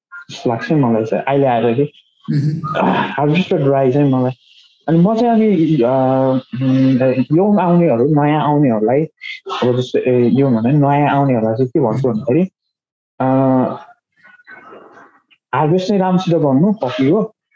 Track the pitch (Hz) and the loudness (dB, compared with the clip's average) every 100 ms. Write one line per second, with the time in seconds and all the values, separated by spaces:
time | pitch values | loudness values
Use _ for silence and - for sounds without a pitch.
0 | _ - - - 127 113 - 156 127 113 | _ -20 -20 -10 -6 -6 -2 0 0 0
1 | 110 - - 139 139 120 120 117 147 - | -2 -4 -2 0 0 0 0 0 -4 -6
2 | _ _ - 151 143 - 151 151 - - | _ _ -6 -2 -2 -4 -6 -4 -2 -2
3 | - - 147 160 185 180 143 139 135 135 | -4 -4 -2 0 0 -2 0 0 2 2
4 | 143 127 127 127 _ _ _ _ - 165 | 2 0 -2 -6 _ _ _ _ -2 2
5 | 180 226 240 226 220 185 160 156 117 131 | 2 2 0 2 2 2 2 2 2 0
6 | 131 131 131 131 - 123 131 131 131 131 | 0 0 0 -2 -4 -4 0 2 2 2
7 | 262 - 147 156 202 208 180 175 170 113 | 2 0 0 0 2 2 2 2 2 2
8 | 139 151 147 151 143 147 143 110 107 135 | 2 2 2 0 0 2 2 0 0 0
9 | 156 - - - - - 123 123 127 - | -2 -8 -18 -16 -12 -4 -2 -2 -2 -2
10 | - 123 120 123 139 117 113 147 139 143 | 0 2 2 2 2 0 0 2 2 2
11 | 147 143 139 120 110 113 127 156 123 113 | 0 0 0 0 -2 -2 -2 0 -2 0
12 | 135 117 139 143 185 - _ _ _ _ | -2 -2 -2 0 0 -4 _ _ _ _
13 | _ - 131 131 135 131 127 - - _ | _ -6 -2 0 2 2 0 -4 -14 _
14 | _ _ - - - - - - - - | _ _ -20 -20 -20 -20 -20 -20 -20 -20
15 | - _ _ _ _ 127 151 180 185 202 | -20 _ _ _ _ -4 0 0 0 0
16 | 185 180 180 165 147 131 196 202 127 123 | 0 0 0 0 2 2 2 0 -4 -2
17 | 135 196 196 - _ | 0 0 -2 -8 _